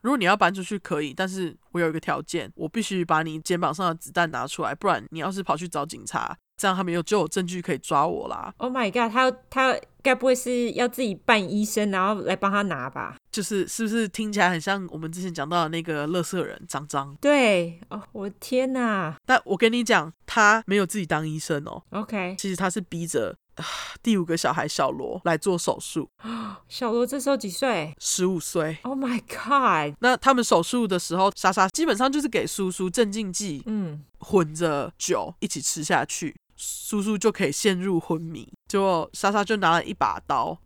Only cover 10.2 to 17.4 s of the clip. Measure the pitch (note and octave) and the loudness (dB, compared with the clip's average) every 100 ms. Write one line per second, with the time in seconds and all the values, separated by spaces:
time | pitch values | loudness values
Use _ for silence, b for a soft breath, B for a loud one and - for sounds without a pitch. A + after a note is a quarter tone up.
10.2 | B3+ B3+ B3 B3 A#3 - B3 - A#3+ F3+ | 4 2 2 0 0 0 0 0 -2 0
11.2 | - A3 F3+ G#3 G#3 G#3+ G#3 F#3+ G3 G#3 | 4 4 4 0 0 0 0 2 2 0
12.2 | - F#3+ G3 G3+ G3 C#3+ C3 C#3 G2 - | 0 0 2 0 0 -2 -6 -6 -8 -10
13.2 | _ A3 F3+ G3+ - - A3 A#3 G#3+ - | _ -6 -2 -2 -2 -2 -2 0 -2 -2
14.2 | G#3+ G#3 F3+ E3 G3 G3 F3+ D#3 D#3+ F3 | -4 2 2 2 -2 -2 -4 -8 -8 -6
15.2 | F#3 E3 D#3 F3 D#3 E3 E3 D3+ D3+ F3+ | -6 -6 -2 0 0 -2 -4 -4 -2 -2
16.2 | E3 F3+ D3 - - C#3 D3 C#3+ C#3 C#3+ | -2 -4 -4 -8 -10 -8 -4 -4 -4 0
17.2 | C#4+ C#4+ | 4 6